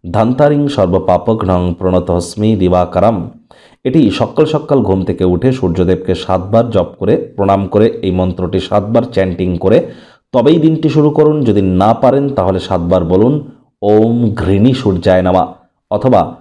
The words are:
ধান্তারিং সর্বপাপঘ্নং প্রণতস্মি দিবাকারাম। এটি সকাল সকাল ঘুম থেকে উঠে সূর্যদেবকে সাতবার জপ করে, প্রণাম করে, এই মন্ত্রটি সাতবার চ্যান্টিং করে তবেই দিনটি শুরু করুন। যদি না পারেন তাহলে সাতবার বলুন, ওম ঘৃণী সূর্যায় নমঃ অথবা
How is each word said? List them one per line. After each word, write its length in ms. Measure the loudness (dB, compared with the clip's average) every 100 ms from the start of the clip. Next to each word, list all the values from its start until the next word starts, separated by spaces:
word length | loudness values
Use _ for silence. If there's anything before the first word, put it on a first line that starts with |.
| -4
ধান্তারিং 560 | -2 0 2 2 2 -2
সর্বপাপঘ্নং 1040 | -2 0 0 0 0 0 -2 0 0 -2 -2
প্রণতস্মি 760 | -2 -2 0 -4 -4 -2 -2
দিবাকারাম। 760 | 2 2 0 0 0 0 0 -8 -14 _ _ _ _
এটি 280 | -2 2 2
সকাল 340 | 0 -4 0
সকাল 340 | 0 -2 0 0
ঘুম 220 | 0 -2
থেকে 220 | -2 -2
উঠে 260 | -2 0 0
সূর্যদেবকে 640 | 0 -2 0 0 0 -2
সাতবার 540 | -6 -2 -4 0 0 0
জপ 180 | -2 -4 -4
করে, 180 | -2 -2
প্রণাম 500 | -2 -4 0 0 0
করে, 320 | 2 2 0
এই 100 | -4
মন্ত্রটি 480 | -2 -2 -4 -4 -4
সাতবার 440 | -2 -2 0 -2
চ্যান্টিং 540 | 0 -2 -2 -2 -4 -2
করে 300 | 2 2 0 -14 -20 _ _
তবেই 280 | 0 2 4
দিনটি 300 | 2 2 0
শুরু 200 | 2 2
করুন। 340 | 2 2 2
যদি 180 | 0 2
না 320 | 2 2 2
পারেন 360 | 2 2 2 -2
তাহলে 300 | -2 -2 -2
সাতবার 440 | -2 -4 0 0
বলুন, 460 | 2 2 2 0 -6 -20 _ _
ওম 480 | 2 2 2 0 -2
ঘৃণী 380 | -2 0 2 2
সূর্যায় 480 | 2 -2 0 2 2
নমঃ 240 | 2 0 -2 -8 _ _ _
অথবা 440 | -4 2 2 0 -8